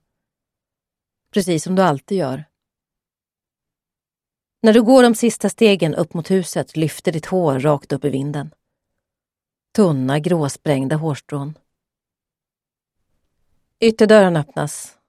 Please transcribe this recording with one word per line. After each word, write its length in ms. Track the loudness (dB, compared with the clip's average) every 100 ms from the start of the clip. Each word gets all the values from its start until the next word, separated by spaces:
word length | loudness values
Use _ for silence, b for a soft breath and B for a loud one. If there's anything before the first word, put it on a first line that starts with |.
| _ _ _ _ _ _ _ _ _ _ _ _ _
Precis 340 | -4 -2 -4
som 100 | -2
du 80 | 0
alltid 360 | 0 0 -4 -6
gör. 260 | -4 -8 -12 _ _ _ _ _ _ _ _ _ _ _ _ _ _ _ _ _ _ _ _ _
När 100 | 4
du 100 | 4
går 200 | 6 6
de 120 | 6
sista 340 | 4 -2 -2 -6
stegen 460 | 2 2 2 -2
upp 200 | -2 -6
mot 160 | -6 -2
huset 460 | -2 -2 -8 -8 -4
lyfter 360 | -4 -4 -6
ditt 140 | -6 -4
hår 340 | -2 0 0
rakt 320 | 0 -2 -4
upp 120 | -6
i 60 | -4
vinden. 440 | -4 -6 -8 -12 _ _ _ _ _ _ _ _ _ _ _ _
Tunna, 460 | 0 2 2 -2 -2
gråsprängda 760 | -2 -2 -2 -6 -4 -2 -2 -4
hårstrån. 600 | -4 -8 -8 -10 -10 -14 _ _ _ _ _ _ _ _ _ _ _ _ _ _ _ _ _ _ _ _ _ -2
Ytterdörren 560 | 0 2 6 6 6 2
öppnas. 640 | -4 -6 -8 -8 -18 _